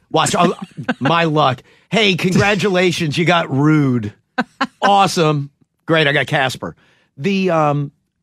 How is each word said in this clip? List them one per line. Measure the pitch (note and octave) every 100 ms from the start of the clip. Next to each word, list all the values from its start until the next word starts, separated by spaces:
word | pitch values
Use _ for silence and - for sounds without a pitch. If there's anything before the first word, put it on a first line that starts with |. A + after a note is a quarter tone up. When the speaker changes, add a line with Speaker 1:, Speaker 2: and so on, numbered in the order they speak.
| -
Speaker 1:
Watch, | D#3+ D3+
I'll, | G3 F3 - F#3+ -
Speaker 2:
<laughs> | A#2+ -
Speaker 1:
my | C3 E3+
luck. | E3 D3+ C#3 B2 _ _ -
Hey, | G#3 G3+
congratulations, | F3+ F#3 F#3 G3+ G#3 G3+ F3+ F#3 - D#3+ C3+
you |
got | E3 E3+ E3
Rude. | C3 D3+ D#3 C#3 B2 G#2 - _ -
Speaker 2:
<laughs> | - - C4+ -
Speaker 1:
Awesome. | G3 G3+ F#3 F3+ D#3 D3+ C#3+ _ _ _ -
Great, | D#3+ C#3+
I |
got | C#3+ B2+
Casper. | D3 C3 - F2+ - _ _ _ -
The, | F#3+ G3 F#3
um, | E3 D3 C#3+ C#3+ _ _ _